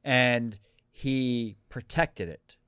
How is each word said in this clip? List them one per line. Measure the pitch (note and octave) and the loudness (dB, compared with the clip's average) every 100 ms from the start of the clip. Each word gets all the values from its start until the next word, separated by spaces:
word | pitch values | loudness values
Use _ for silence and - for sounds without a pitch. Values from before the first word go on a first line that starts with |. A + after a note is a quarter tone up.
And | - B2+ B2 A#2+ A#2 G#2 _ _ _ | 0 4 4 2 0 -8 _ _ _
he | - C#3 C3 B2+ A#2+ A#2 G2+ - | -8 -2 0 0 -2 -4 -8 -14
protected | B2+ - - D#3+ - F2 | -14 -6 0 0 -2 -10
it. | D#2+ _ _ | -10 _ _